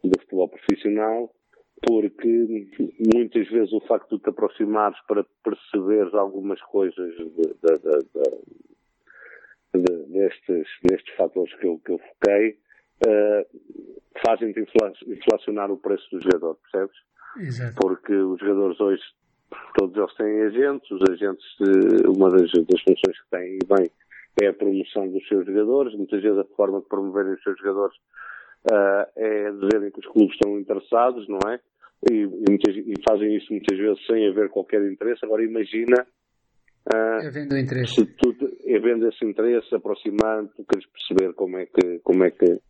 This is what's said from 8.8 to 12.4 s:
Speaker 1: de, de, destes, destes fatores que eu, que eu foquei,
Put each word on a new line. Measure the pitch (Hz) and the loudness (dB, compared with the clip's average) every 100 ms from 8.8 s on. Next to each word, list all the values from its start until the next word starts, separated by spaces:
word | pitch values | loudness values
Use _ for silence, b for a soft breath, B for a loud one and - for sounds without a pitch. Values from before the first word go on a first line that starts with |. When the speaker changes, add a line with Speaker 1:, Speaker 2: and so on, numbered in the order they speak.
| _ _ B B B B B B _ | _ _ B B B B B B _
Speaker 1:
de, | 92 | -2
de, | 90 85 71 | 0 -6 -8
destes, | 92 98 - - 87 76 - | -2 -2 -4 -6 -6 -6 -4
destes | 90 95 - - | -2 -2 -6 -6
fatores | 90 95 87 - | -4 -2 -6 -4
que | 95 | -6
eu, | 80 | -6
que | - | -6
eu | 87 | -8
foquei, | - _ 104 101 | -8 _ 0 2